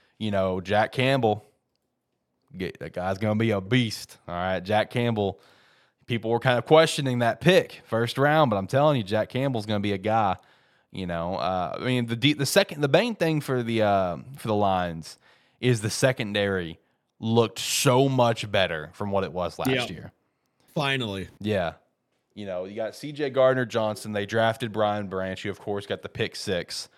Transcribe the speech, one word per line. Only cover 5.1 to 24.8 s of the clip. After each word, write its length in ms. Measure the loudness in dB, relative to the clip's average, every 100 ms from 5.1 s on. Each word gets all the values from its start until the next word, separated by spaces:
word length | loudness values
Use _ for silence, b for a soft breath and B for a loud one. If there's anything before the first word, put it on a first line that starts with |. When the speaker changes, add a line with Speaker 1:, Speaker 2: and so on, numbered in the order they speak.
| 0 -2 -4 b b b b b b -6
Speaker 1:
People 260 | -4 -2
were 80 | 0
kind 180 | 2 0
of 80 | 6
questioning 540 | 6 6 2 -2 0
that 200 | 0 2
pick, 420 | 4 4 4 -4 -4
first 320 | -2 -2 2
round, 320 | 2 4 4
but 80 | 2
I'm 80 | 0
telling 320 | 2 4 2
you, 60 |
Jack 260 | 0 -2 -2
Campbell's 380 | -2 -2 -2 -2
gonna 120 | -2
be 140 | 0
a 40 | -2
guy. 380 | 0 2 2 -2 b b b b b
You 140 | -10 -6
know, 300 | -4 -4 -4
uh, 420 | -2 -2 -4 -4
I 40 |
mean, 240 | -2 -2 -2
the 80 | 2
de-, 180 | 2
the 140 | 2 2
second, 340 | 2 2 0
the 60 | 2
main 260 | 4 2 0
thing 260 | 0 0
for 200 | 0 -2
the, 200 | 0 2
uh, 340 | 4 2 0 -4 -10 -8
for 120 | -2
the 80 | 0
Lions 640 | 2 2 -2 -6 -12 -18 b b b b
is 200 | 0 2
the 80 | 0
secondary 880 | 0 0 0 -2 -2 0 -2 -4 -10 _ _ _ -6
looked 400 | 2 4 4 0
so 500 | -4 0 4 6 4
much 400 | 4 2 2 -2
better 380 | 0 0 -2 -8
from 180 | -8 -4
what 120 | -2
it 80 | -2
was 280 | -4 -6 -4
last 100 | -4
Speaker 2:
Yep. 200 | -2 -4
Speaker 1:
year. 200 | -10 -16 -20 _ _ _ _ _
Speaker 2:
Finally. 540 | -4 -2 -2 -4 -6 -10 -8
Speaker 1:
Yeah. 340 | -2 -2 -2 -6 _ _ _ _ _
You 140 | -14 -10
know, 180 | -8 -8
you 100 | -8
got 200 | -8 -8
C 160 | -12
J 180 | -6 -2
Gardner-Johnson. 840 | 4 4 4 0 0 -2 -4 -6
They 140 | -4 -2
drafted 460 | 2 2 0 -4
Brian 380 | 0